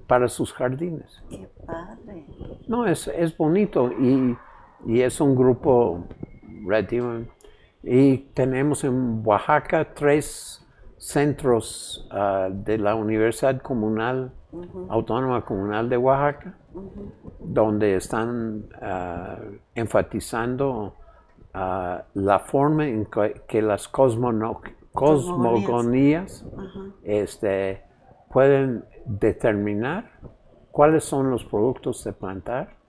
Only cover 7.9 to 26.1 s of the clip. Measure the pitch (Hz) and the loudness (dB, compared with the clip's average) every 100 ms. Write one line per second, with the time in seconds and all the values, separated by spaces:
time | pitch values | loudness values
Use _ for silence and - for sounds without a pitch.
7.9 | 127 139 131 - - 131 127 143 139 143 | 6 6 4 0 -2 0 2 0 0 0
8.9 | 127 127 113 110 101 - 151 - 165 151 | 0 0 0 2 2 4 2 2 0 -2
9.9 | - 143 151 147 - - - _ _ - | 0 2 2 0 -8 -14 -18 _ _ -20
10.9 | - - 143 147 131 139 117 107 - - | -16 -4 0 2 2 2 2 0 -10 -14
11.9 | - - 98 101 98 95 98 101 110 101 | -14 -10 -2 0 0 -2 -4 -2 0 0
12.9 | 110 107 110 110 113 135 131 - 127 107 | 0 0 2 2 2 0 0 -2 -2 0
13.9 | 110 113 131 127 - - 165 175 190 180 | 0 -2 -4 -6 -12 -18 -16 -14 -14 -4
14.9 | 110 113 117 131 123 - 101 101 104 117 | -2 0 -2 0 -2 -2 -4 -2 -2 0
15.9 | 123 131 135 147 143 185 - _ 180 196 | 2 2 2 2 -2 -10 -18 _ -16 -16
16.9 | 202 202 - - - - 123 110 107 107 | -14 -16 -16 -20 -14 -4 0 2 2 2
17.9 | 95 - 117 113 120 113 107 - - 110 | 0 -2 -4 -4 -4 -6 -8 -12 -14 -8
18.9 | 95 90 87 95 101 110 101 _ - 110 | -6 -6 -8 -10 -12 -14 -18 _ -8 0
19.9 | 107 92 113 - 120 117 127 139 120 98 | 0 0 -4 -6 -4 -4 -2 -2 -4 -8
20.9 | - - - _ _ - 95 92 95 90 | -12 -20 -20 _ _ -16 -8 -4 -4 -4
21.9 | 90 - 101 98 98 - 139 143 156 151 | -8 -8 -2 2 2 2 2 2 2 0
22.9 | 110 101 - 104 - - 113 107 101 - | -2 -4 0 -2 -2 -4 0 0 0 -2
23.9 | - 135 113 123 110 110 110 - - _ | 2 2 4 0 0 -2 -6 -14 -20 _
24.9 | - 139 151 180 151 120 117 101 120 120 | 0 4 4 2 0 2 2 2 0 2
25.9 | 127 139 | 4 4